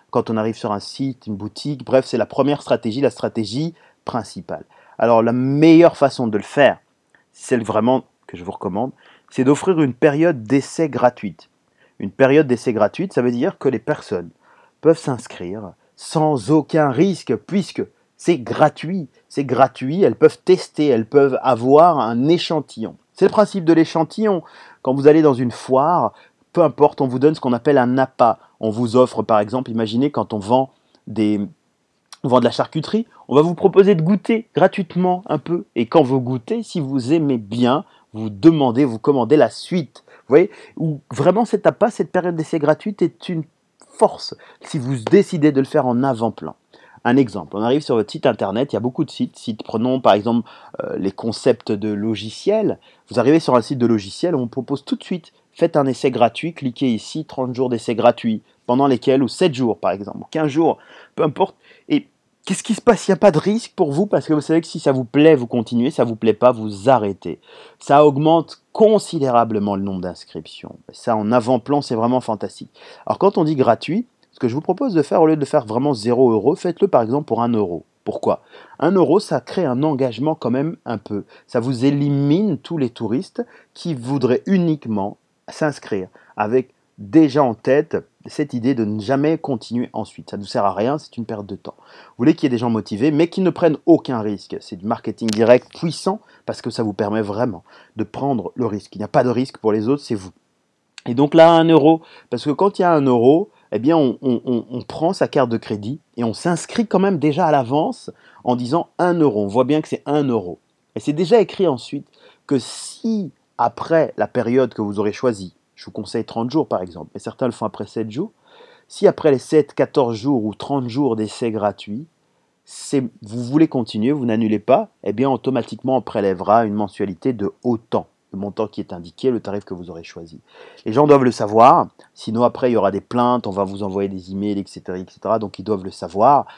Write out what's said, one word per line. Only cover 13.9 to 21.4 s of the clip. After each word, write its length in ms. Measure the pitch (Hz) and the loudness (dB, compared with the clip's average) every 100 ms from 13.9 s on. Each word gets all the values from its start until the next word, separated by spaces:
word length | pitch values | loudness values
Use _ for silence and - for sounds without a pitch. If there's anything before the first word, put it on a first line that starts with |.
| 151 - 92 85 _ _ _ _ _ | -6 -6 -8 -8 _ _ _ _ _
peuvent 180 | 151 160 | 2 2
s'inscrire 720 | - 120 - - 87 104 98 - _ - | 0 -8 -10 -12 -12 -10 -14 -18 _ -20
sans 560 | - 160 156 139 98 | -6 0 0 0 0
aucun 400 | 156 139 160 147 | 0 2 0 2
risque, 420 | 123 196 165 - 110 | 2 0 0 -4 -6
puisque 460 | - 190 147 - 95 _ _ _ | -4 -4 -4 -6 -10 _ _ _
c'est 160 | - 156 | -2 -2
gratuit. 680 | 113 113 147 - 156 190 139 _ _ | -2 0 0 0 -8 -8 -8 _ _
C'est 160 | - 139 | -6 -2
gratuit, 560 | 123 131 - 131 180 | 2 2 0 -4 0
elles 160 | 151 113 | 0 4
peuvent 220 | 151 - | 2 4
tester, 440 | - 185 - - 147 | 0 0 0 -2 0
elles 180 | 113 110 | 0 2
peuvent 340 | 143 139 127 | 4 4 2